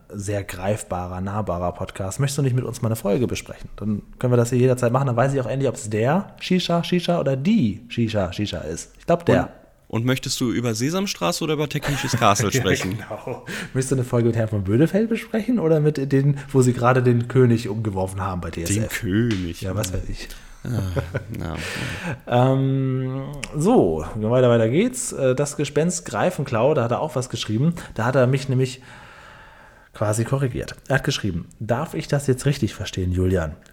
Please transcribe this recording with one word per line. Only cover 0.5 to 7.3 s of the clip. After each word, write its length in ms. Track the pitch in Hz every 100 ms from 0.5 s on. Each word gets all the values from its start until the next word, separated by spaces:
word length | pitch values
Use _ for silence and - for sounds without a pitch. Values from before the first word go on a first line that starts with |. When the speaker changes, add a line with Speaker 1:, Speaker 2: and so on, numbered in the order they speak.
| 90 95 107 - 90 90 90
Speaker 1:
nahbarer 520 | 95 104 92 87 90
Podcast. 480 | - 85 - 95 -
Möchtest 180 | 139 156
du 40 |
nicht 120 | 135
mit 100 | 123
uns 180 | 117 117
mal 60 | 113
eine 60 | 113
Folge 300 | 196 180 113
besprechen? 420 | 87 - - - -
Dann 260 | 104 104 - -
können 120 | 123
wir 40 | 123
das 140 | 117
hier 80 | 127
jederzeit 340 | 127 123 120
machen. 160 | 127 135
Dann 80 | 117
weiß 180 | 135
ich 60 | 139
auch 60 | 110
endlich, 220 | 135 135
ob 60 |
es 160 | 113 107
der 460 | 107 120 170 - -
Shisha 460 | - 185 - 170
Shisha 340 | 170 180 170 170
oder 180 | 139